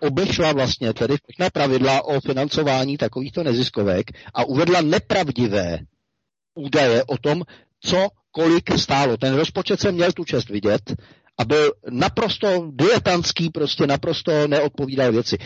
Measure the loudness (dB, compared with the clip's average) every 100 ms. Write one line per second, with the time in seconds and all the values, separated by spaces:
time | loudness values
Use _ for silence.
0 | -2 0 -2 0 0 2 0 -2 -4 -2
1 | -2 -2 -4 -4 -2 0 2 2 4 2
2 | 0 -2 -2 -2 -2 0 0 0 -2 -2
3 | -4 -4 -6 -4 0 0 0 -2 0 0
4 | -2 -10 -10 -4 -2 2 2 2 2 0
5 | 0 0 0 0 0 0 -2 -6 -10 _
6 | _ _ _ _ _ -12 -2 2 4 2
7 | 0 -2 -2 -2 -4 -14 _ _ -2 0
8 | 0 -4 _ 0 2 2 2 -2 0 2
9 | 2 0 0 0 -2 -4 -2 0 0 2
10 | 0 0 -4 -4 -4 -2 0 0 -2 -10
11 | -12 -20 _ -6 0 4 4 0 -8 -2
12 | -2 0 -2 0 0 0 -2 0 2 4
13 | 2 0 -2 -2 -4 -2 -4 0 0 0
14 | -2 -4 0 0 2 2 0 -2 -4 0
15 | 2 2 0 -4